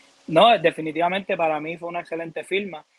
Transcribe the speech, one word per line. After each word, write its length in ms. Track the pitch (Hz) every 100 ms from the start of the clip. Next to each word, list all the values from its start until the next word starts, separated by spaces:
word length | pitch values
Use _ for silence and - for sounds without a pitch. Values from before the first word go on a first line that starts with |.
| _ _ -
No, 280 | 160 220 214
definitivamente 800 | 160 156 156 156 175 190 190 185
para 240 | 160 156
mí 160 | 151 165
fue 120 | 170
una 120 | 175
excelente 440 | 170 165 165 160
firma. 400 | 151 190 202 156 _